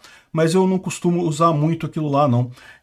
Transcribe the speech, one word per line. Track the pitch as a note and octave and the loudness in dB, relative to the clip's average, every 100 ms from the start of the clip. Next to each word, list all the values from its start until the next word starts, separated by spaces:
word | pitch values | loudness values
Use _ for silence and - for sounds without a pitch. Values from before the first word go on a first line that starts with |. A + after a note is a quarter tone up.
| - - _ | -12 -20 _
mas | D#3+ D#3+ | 0 2
eu | F#3 F#3+ | 2 2
não | F#3 | 0
costumo | F#3 - F3 F3 | -4 -4 -2 0
usar | E3+ D3 E3+ | -2 0 0
muito | D3 D#3 E3 D#3 | 2 0 -2 -6
aquilo | E3 D3+ | -6 -2
lá, | C#3 D3 | 0 2
não. | A#2+ B2 - - - | 2 -2 -8 -20 -10